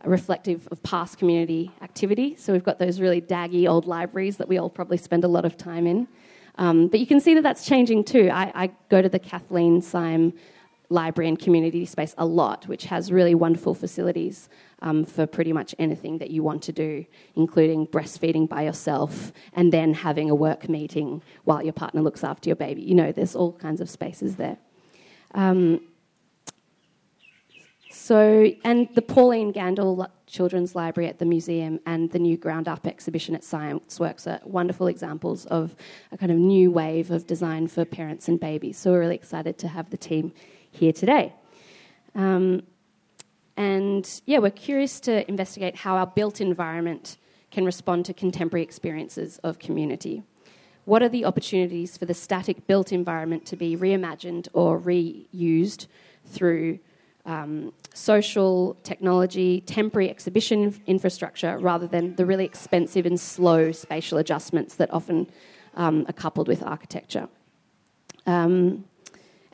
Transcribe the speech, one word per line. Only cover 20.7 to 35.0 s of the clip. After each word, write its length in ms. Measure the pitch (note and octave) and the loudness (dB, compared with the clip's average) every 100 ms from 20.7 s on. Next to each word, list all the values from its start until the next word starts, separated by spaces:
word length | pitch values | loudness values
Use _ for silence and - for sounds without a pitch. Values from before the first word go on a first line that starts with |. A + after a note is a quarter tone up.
| D3+ D3+ D3+ D3 D3+ - - | -6 -6 -6 -6 -8 -14 -4
while 180 | - D3 | -2 0
your 100 | D#3+ | -2
partner 300 | - - D#3 | -6 -6 -2
looks 220 | D3+ - | -2 -2
after 240 | C#3 - E3 | -8 -6 -4
your 80 | E3 | -4
baby. 260 | C#3 C#3+ | -4 -6
You 120 | - | 2
know, 180 | F3+ D3+ | 4 4
there's 240 | G3+ F#3 - | 0 -4 -2
all 160 | E3+ E3+ D#3+ | -4 -4 -8
kinds 140 | D3+ | -8
of 80 | F3 | -8
spaces 460 | - - - G3 F#3 | -10 -12 -8 -8 -6
there. 200 | C#3 - _ _ _ _ _ _ _ | -8 -10 _ _ _ _ _ _ _
Um, 460 | G3 F#3+ F#3 E3+ E3+ - _ _ _ _ _ - - _ _ _ _ _ _ _ _ _ _ _ _ - | 0 2 4 4 2 -4 _ _ _ _ _ -20 -20 _ _ _ _ _ _ _ _ _ _ _ _ -20
so, 600 | - - G#3+ G#3+ G#3+ G#3+ - | -6 4 6 8 8 6 4
and 240 | A#3 A#3+ A#3 | 2 2 2
the 80 | A#3 | 0
Pauline 500 | A3+ C4 B3 A3+ G#3 | 4 6 6 6 -2
Gandel 440 | G3+ F#3 F#3+ F#3+ F#3 | -2 -2 0 0 -2
Li-, 100 | F#3 _ _ | -6 _ _
Children's 480 | - F3+ F#3 F3+ | -2 -2 0 -4
Library 340 | F3+ E3 E3+ E3 | -4 -4 -2 -4
at 100 | - | -2
the 60 | |
museum 540 | E3+ E3 E3 E3 D#3+ D#3+ E3 | 0 0 0 -4 -4 -6 -4
and 240 | E3 E3 | -2 -2
the 80 | F3 | 0
new 180 | E3+ E3+ | 0 0
Ground 320 | E3 D#3+ D#3+ | -2 -4 -6
Up 180 | D#3+ F#3 | -6 -8
exhibition 480 | - - D#3+ - | -8 -6 -6 -6
at 100 | D#3+ | -8
Science 560 | - D#3 D3+ C#3+ - - | -6 -8 -6 -8 -10 -4
Works 260 | E3 - - | -4 -4 -10
are 140 | - | -10
wonderful 440 | - F#3 F3+ F3+ F3+ | -6 -4 -2 -2 -4
examples 580 | E3+ | -4